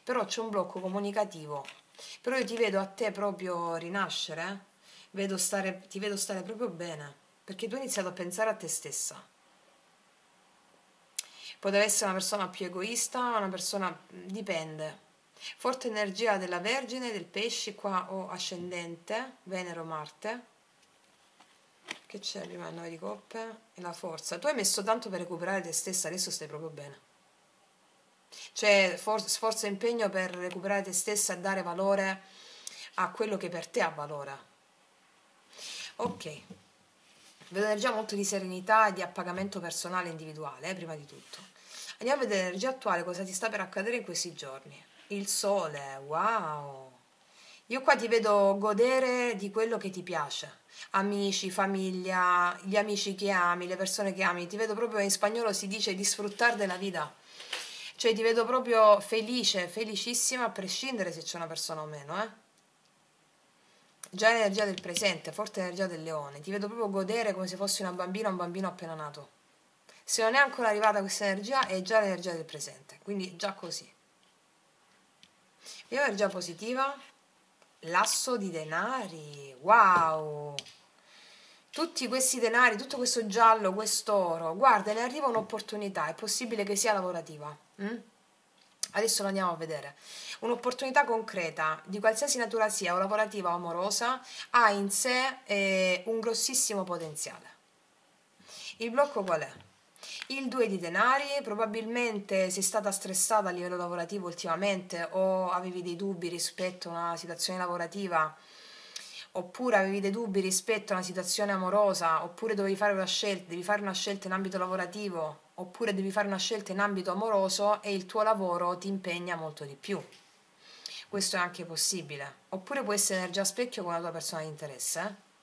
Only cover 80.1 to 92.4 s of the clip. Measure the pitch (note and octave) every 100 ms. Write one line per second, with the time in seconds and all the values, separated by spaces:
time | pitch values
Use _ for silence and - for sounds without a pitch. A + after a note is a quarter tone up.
80.1 | D#3 D#3 D3 D3 C#3+ - - _ _ -
81.1 | - - - - - _ - E4 - B3
82.1 | B3+ B3+ B3+ A3+ A#3 B3 G#3 - C4 B3
83.1 | A#3+ G#3+ G3 A3+ A3 G3 F#3+ G#3 - -
84.1 | G#3 F3 E3 E3 F3+ C4 G#3+ G3 G#3+ B3
85.1 | D4 C#4 A3+ G3+ G#3+ - G#3 G3+ F#3+ D#3
86.1 | E3 G#3+ - A#3+ A3 G3 G3+ A3+ G3+ F3+
87.1 | F3 D#3+ D3+ D3 D3 _ - G3+ A#3 -
88.1 | _ _ _ _ _ _ _ - G3+ A3
89.1 | G#3+ G3 F#3+ F3+ E3 D#3+ D3+ C#3+ - -
90.1 | - - - A3 A#3+ B3 B3 C4 C#4+ C#4+
91.1 | A3+ A3 F#3+ E3 D#3 D#3 D#3 - G3+ A3
92.1 | A3 C#4+ B3